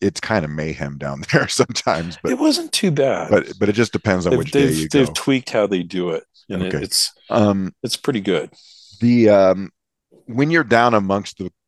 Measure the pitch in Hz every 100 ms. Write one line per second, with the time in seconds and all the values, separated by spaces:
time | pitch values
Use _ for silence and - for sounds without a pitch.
0 | 98 - - 107 76 76 78 76 71 71
1 | 71 69 - 147 131 - 127 120 - 82
2 | 85 - - 254 302 302 330 - 196 143
3 | 135 92 85 101 67 - 104 104 113 -
4 | 101 92 87 127 - 139 139 78 78 143
5 | 123 - - 135 - 113 101 95 85 92
6 | 90 82 - _ - 95 92 73 98 -
7 | - _ - 120 104 98 92 - 120 -
8 | - 120 98 87 - _ - - - -
9 | 120 120 110 101 95 95 98 _ _ _
10 | _ _ - 117 147 165 120 117 120 110
11 | 95 101 98 - 92 _